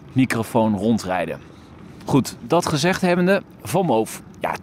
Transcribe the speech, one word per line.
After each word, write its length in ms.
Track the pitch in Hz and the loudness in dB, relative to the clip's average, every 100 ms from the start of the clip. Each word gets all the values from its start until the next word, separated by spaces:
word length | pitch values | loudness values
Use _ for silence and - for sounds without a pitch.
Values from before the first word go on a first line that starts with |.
| - | -4
microfoon 640 | 131 127 117 107 117 110 101 | 0 2 0 0 2 2 2
rondrijden. 600 | 110 110 92 90 82 67 - - - - - - | 0 0 0 -2 -4 -6 -14 -20 -20 -20 -20 -14
Goed, 320 | - 139 - - - | 0 0 0 -6 0
dat 180 | 170 | 0
gezegd 360 | - 147 170 185 | 2 0 0 0
hebbende, 400 | 180 180 180 196 - - | 2 2 2 0 -2 -14
Van 240 | - 175 | -4 0
Moof. 360 | 175 113 110 - - - | 2 2 0 -6 -16 -8
Ja, 160 | - - | -8 -4